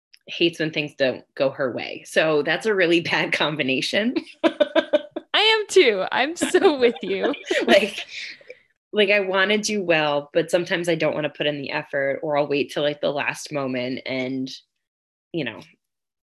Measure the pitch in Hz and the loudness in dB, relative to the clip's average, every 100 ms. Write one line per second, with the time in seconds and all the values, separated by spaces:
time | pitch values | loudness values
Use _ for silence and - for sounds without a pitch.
0 | _ _ - - 170 165 156 156 147 - | _ _ -12 0 0 0 -4 -4 -6 -2
1 | 131 - - - 135 135 131 107 73 - | -2 -2 -10 -2 -2 0 -4 -4 -10 -12
2 | - 196 160 151 147 175 220 196 170 170 | -4 0 2 2 0 -2 0 2 4 2
3 | 165 160 180 - 156 151 131 131 - 196 | 2 -2 0 0 -2 0 -2 -2 -2 -2
4 | 226 349 - - - - - - - - | 0 -4 -8 -2 -2 2 0 0 0 -2
5 | - - - 320 427 440 403 381 262 196 | -2 -14 -2 2 4 2 4 6 6 4
6 | 185 - 277 349 269 370 381 277 247 - | -2 -2 -2 -2 0 4 4 6 2 2
7 | 185 190 208 285 - 554 254 202 202 - | -4 -2 -2 -4 -2 -2 4 4 4 -6
8 | - - - - - - _ _ - 208 | -12 -12 -14 -16 -20 -20 _ _ -4 0
9 | 196 208 190 190 190 214 208 208 175 160 | 4 2 2 2 2 2 0 -4 2 2
10 | 151 147 143 165 160 175 175 185 170 165 | 2 0 0 -2 2 0 0 -2 0 0
11 | 151 156 151 - 147 147 139 147 - 143 | 0 -2 -6 -4 -4 -4 -6 -8 -6 -4
12 | 139 131 156 143 143 143 - 170 147 147 | -2 -4 -2 0 0 0 0 0 -2 0
13 | - 143 117 147 - 147 135 127 127 127 | -2 -2 -4 -4 -6 -6 -4 -4 -6 -8
14 | - 131 127 131 131 - _ _ _ _ | -6 -6 -4 -4 -8 -10 _ _ _ _
15 | _ _ _ 170 123 92 - _ _ _ | _ _ _ -6 -6 -10 -20 _ _ _
16 | _ _ | _ _